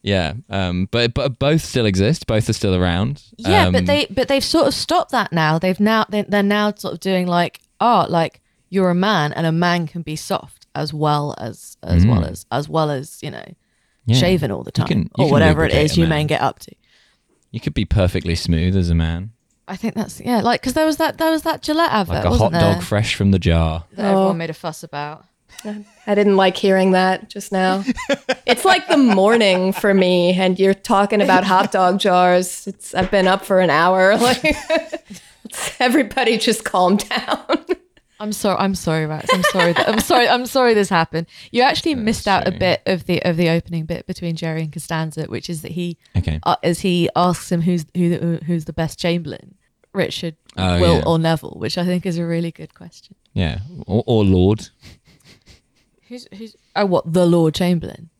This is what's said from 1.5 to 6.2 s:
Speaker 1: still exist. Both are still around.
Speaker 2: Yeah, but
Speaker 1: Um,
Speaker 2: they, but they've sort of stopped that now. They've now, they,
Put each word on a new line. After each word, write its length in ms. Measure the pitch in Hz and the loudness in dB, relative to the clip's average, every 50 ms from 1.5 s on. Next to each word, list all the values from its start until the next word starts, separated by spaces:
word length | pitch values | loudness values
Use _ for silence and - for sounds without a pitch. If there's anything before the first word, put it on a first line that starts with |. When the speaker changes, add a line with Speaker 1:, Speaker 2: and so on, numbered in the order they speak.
| 156 160 | 0 0
Speaker 1:
still 240 | - - - 127 113 | -2 -2 -2 0 0
exist. 400 | 107 95 92 98 113 165 - - | 2 2 2 2 2 0 -2 -4
Both 240 | - 113 107 110 - | -2 -2 -2 0 -2
are 20 | |
still 220 | 110 - - 101 92 | -4 -2 0 0 0
around. 480 | 90 90 90 85 90 101 127 143 - - _ - - | 2 2 0 0 0 -2 -4 -4 -10 -14 _ -20 -8
Speaker 2:
Yeah, 320 | 226 - - - - - | -2 2 2 4 4 4
but 80 | 180 - | 2 0
Speaker 1:
Um, 40 | 180 | 2
Speaker 2:
they, 200 | 180 190 196 190 - | 2 0 0 0 -2
but 180 | 190 262 247 - | -2 -4 0 0
they've 160 | 277 277 254 | 0 -2 0
sort 220 | - - 320 311 | 0 2 2 2
of 80 | 277 - | 2 0
stopped 380 | - - - 320 359 - - | -2 -4 -2 -2 -2 0 0
that 200 | - 240 196 - | -2 -4 -2 -2
now. 260 | - 170 156 156 156 160 | 0 0 2 2 0 0
They've 220 | 170 185 185 - | 0 -2 0 0
now, 240 | 208 214 220 220 214 - | 2 2 2 0 0 -2
they, 100 | 214 208 | -2 -4